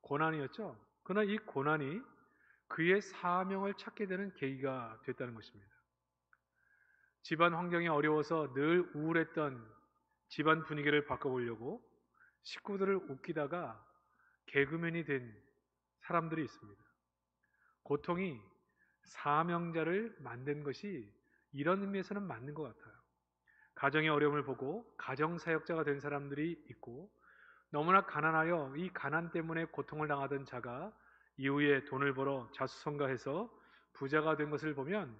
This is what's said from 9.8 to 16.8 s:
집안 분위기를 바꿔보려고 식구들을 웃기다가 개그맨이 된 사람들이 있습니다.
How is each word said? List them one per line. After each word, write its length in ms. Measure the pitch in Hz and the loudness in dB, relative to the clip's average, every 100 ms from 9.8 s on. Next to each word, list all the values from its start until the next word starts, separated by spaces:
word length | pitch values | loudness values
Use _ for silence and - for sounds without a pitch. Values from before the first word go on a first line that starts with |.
| _ _ _ _ _ | _ _ _ _ _
집안 360 | - 151 160 | 0 4 4
분위기를 420 | 156 151 147 147 147 | 2 0 4 4 4
바꿔보려고 800 | 127 143 127 120 110 120 226 _ _ _ _ - _ | -2 0 0 -2 -4 -8 -10 _ _ _ _ -20 _
식구들을 540 | - - - 196 196 196 | -14 -12 -6 0 2 2
웃기다가 880 | 156 135 - 156 139 175 143 104 - _ _ _ _ _ - | 0 -10 -4 -2 0 -2 -6 -10 -18 _ _ _ _ _ 0
개그맨이 580 | 139 139 165 170 165 151 | 2 4 2 -2 -2 0
된 300 | 139 120 107 _ _ _ _ _ _ | -2 -2 -16 _ _ _ _ _ _
사람들이 440 | - 175 165 160 | 0 0 0 -4
있습니다. 420 | 135 - 107 104 | -4 -8 -20 -20